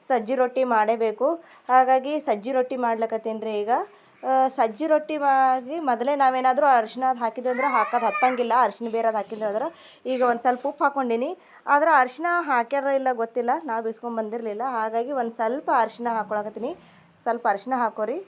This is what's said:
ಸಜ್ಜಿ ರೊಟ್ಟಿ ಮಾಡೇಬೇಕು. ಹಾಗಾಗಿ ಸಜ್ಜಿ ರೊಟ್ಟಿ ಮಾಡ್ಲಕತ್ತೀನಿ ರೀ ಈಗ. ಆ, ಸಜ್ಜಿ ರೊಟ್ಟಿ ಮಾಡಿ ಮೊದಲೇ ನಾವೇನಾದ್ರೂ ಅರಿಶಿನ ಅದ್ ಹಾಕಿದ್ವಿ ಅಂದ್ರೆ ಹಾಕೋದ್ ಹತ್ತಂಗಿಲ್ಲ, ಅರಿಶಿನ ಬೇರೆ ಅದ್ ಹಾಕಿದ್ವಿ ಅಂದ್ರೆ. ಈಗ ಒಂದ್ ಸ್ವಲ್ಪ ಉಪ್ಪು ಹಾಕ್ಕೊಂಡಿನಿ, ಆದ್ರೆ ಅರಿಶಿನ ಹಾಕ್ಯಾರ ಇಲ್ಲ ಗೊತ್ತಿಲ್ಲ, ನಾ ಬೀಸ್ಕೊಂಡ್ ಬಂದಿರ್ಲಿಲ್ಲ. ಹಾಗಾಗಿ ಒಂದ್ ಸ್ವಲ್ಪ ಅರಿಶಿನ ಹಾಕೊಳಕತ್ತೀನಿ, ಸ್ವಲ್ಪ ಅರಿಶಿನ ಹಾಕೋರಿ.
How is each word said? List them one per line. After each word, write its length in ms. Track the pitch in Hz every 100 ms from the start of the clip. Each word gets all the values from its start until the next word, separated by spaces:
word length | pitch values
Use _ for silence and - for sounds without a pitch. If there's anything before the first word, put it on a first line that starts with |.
| -
ಸಜ್ಜಿ 260 | 254 214
ರೊಟ್ಟಿ 300 | 254 254 247
ಮಾಡೇಬೇಕು. 680 | 254 226 214 226 220 214 262 330 - - -
ಹಾಗಾಗಿ 520 | 254 254 262 254 302
ಸಜ್ಜಿ 320 | 294 208 208
ರೊಟ್ಟಿ 240 | 262 254 262
ಮಾಡ್ಲಕತ್ತೀನಿ 640 | 240 226 226 220 226 220
ರೀ 200 | 220 214
ಈಗ. 100 | 208 262 403 - - _
ಆ, 240 | 254 262 262
ಸಜ್ಜಿ 380 | 262 220 208 311
ರೊಟ್ಟಿ 300 | 302 302 302
ಮಾಡಿ 640 | 277 269 262 254 247 320
ಮೊದಲೇ 360 | 302 233 240 285
ನಾವೇನಾದ್ರೂ 500 | 269 254 254 262 294
ಅರಿಶಿನ 380 | 254 220 240 262
ಅದ್ 80 | 247
ಹಾಕಿದ್ವಿ 320 | 233 226 247
ಅಂದ್ರೆ 160 | 247 277
ಹಾಕೋದ್ 380 | 247 214 240
ಹತ್ತಂಗಿಲ್ಲ, 480 | 226 202 254 247 240 233
ಅರಿಶಿನ 300 | 233 - 233
ಬೇರೆ 200 | 226 226
ಅದ್ 80 | 220
ಹಾಕಿದ್ವಿ 300 | 202 220 214
ಅಂದ್ರೆ. 520 | 208 294 339 - - 247
ಈಗ 160 | 254
ಒಂದ್ 180 | 247 233
ಸ್ವಲ್ಪ 260 | 247 247 269
ಉಪ್ಪು 180 | 294
ಹಾಕ್ಕೊಂಡಿನಿ, 540 | 302 277 254 226 269 370 _ - -
ಆದ್ರೆ 240 | 285 311
ಅರಿಶಿನ 360 | 302 254 - 339 349
ಹಾಕ್ಯಾರ 460 | 311 254 233 277
ಇಲ್ಲ 240 | 269 269 262
ಗೊತ್ತಿಲ್ಲ, 380 | 247 226 240 240 294
ನಾ 160 | 320 226
ಬೀಸ್ಕೊಂಡ್ 360 | 226 220 240 226
ಬಂದಿರ್ಲಿಲ್ಲ. 460 | 214 226 226 208 254
ಹಾಗಾಗಿ 460 | 240 220 226 247
ಒಂದ್ 200 | 277 233
ಸ್ವಲ್ಪ 380 | 226 226 262 311 285
ಅರಿಶಿನ 320 | 220 - 240
ಹಾಕೊಳಕತ್ತೀನಿ, 680 | 226 196 214 208 208 233 359 - - _ _
ಸ್ವಲ್ಪ 260 | - 233 233
ಅರಿಶಿನ 260 | 196 247 254
ಹಾಕೋರಿ. 420 | 233 214 214 302